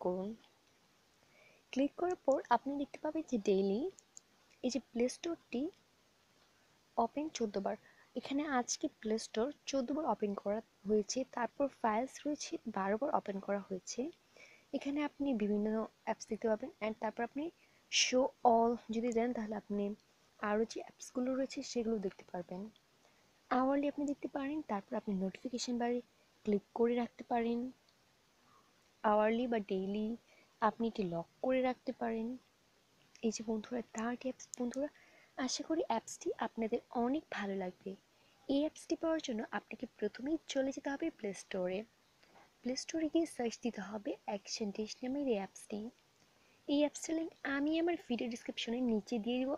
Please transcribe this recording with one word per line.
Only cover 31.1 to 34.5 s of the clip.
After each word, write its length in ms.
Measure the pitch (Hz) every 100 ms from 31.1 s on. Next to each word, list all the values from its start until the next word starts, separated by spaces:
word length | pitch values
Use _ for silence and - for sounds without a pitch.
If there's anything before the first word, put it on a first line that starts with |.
| 170 170 _
করে 200 | 254 262
রাখতে 300 | 254 247 -
পারেন। 460 | 240 240 226 226 254 _ _ _ _ _ _ _ -
এই 100 | 226
যে 120 | 214 220
বন্ধুরা, 340 | 220 208 247 226
থার্ড 260 | - 226 247
অ্যাপস 260 | 262 254 -